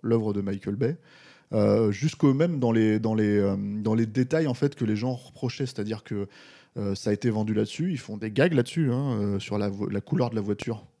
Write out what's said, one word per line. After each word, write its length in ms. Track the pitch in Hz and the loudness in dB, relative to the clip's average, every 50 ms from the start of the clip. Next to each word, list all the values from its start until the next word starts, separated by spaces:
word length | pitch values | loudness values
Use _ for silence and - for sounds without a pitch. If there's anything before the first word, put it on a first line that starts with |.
| - | 0
l'œuvre 280 | 117 117 117 107 107 | 2 2 2 2 0
de 80 | 101 101 | -2 -2
Michael 360 | 98 98 101 98 - 101 101 | -2 -2 -4 -4 -4 -4 -2
Bay. 200 | 117 139 131 170 - _ - - - - - - _ _ _ | 0 -2 -2 -2 -6 _ -20 -20 -20 -20 -20 -20 _ _ _
Euh, 380 | 110 110 104 104 104 113 113 104 | 0 2 4 4 4 4 4 2
jusqu'au 420 | 98 95 139 160 - - - 139 | 0 0 -2 -4 0 2 4 4
même 280 | 127 139 165 180 165 139 | 4 4 2 0 2 2
dans 100 | 123 117 | 2 2
les, 300 | 113 113 110 110 107 107 | 4 4 4 4 4 2
dans 120 | 110 110 110 | 0 0 2
les, 240 | 110 107 104 104 104 | 2 2 4 4 2
euh, 180 | 98 98 101 98 101 101 104 107 | 2 2 0 -2 -4 -4 -6 -4
dans 120 | 104 110 113 | -2 0 2
les 100 | 113 113 | 2 0
détails, 400 | 110 104 127 127 131 160 160 160 | 0 0 -2 0 2 0 0 0
en 80 | 139 123 | 0 0
fait, 220 | - 143 143 - | 0 -2 -2 -2
que 80 | - 123 | -2 -2
les 100 | 107 107 | -2 0
gens 200 | 104 120 131 123 | 0 -2 -4 -4
reprochaient. 520 | 120 - - - - 139 123 - - 135 | -6 -10 -18 -10 -6 -6 -6 -4 -6 -8
C'est-à-dire 380 | 127 - - 104 107 110 104 - | -6 -6 -6 -6 -6 -6 -8 -8
que, 240 | - 107 101 98 98 - - - - - - - _ _ 117 | -8 -6 -6 -6 -8 -10 -20 -20 -20 -20 -20 -20 _ _ -6
euh, 160 | 101 101 98 | -4 -4 -4
ça 160 | - - 107 | -2 0 -2
a 20 | |
été 160 | 104 101 - 120 | -2 0 0 0
vendu 240 | 107 110 107 107 | 0 0 0 0
là-dessus. 380 | 107 107 110 - - - 170 190 | 0 0 0 -2 -2 -4 -4 -2
Ils 80 | 165 120 | -4 -4
font 180 | - - 107 | -6 -10 -10
des 140 | 104 110 110 | -8 -8 -2
gags 240 | 107 131 151 180 160 | 2 2 2 4 4
là-dessus, 380 | 127 120 - - 170 156 127 | 2 0 0 -2 0 0 2
hein, 260 | 120 131 143 139 117 104 | 0 0 0 -2 0 0
euh, 200 | 101 101 101 95 | 0 0 -2 -4
sur 180 | - - 104 104 | -4 -4 -2 -2
la 100 | 104 101 | -2 -2
vo-, 200 | 98 101 107 - | -2 -4 -6 -4
la 120 | 101 98 | -4 -6
couleur 300 | - - 151 - 123 117 | -2 -2 0 0 0 0
de 60 | 113 | -2
la 60 | 110 | -4
voiture 440 | 98 107 101 - - 117 110 104 - - _ _ | -2 -2 -4 -4 -4 -6 -8 -8 -12 -20 _ _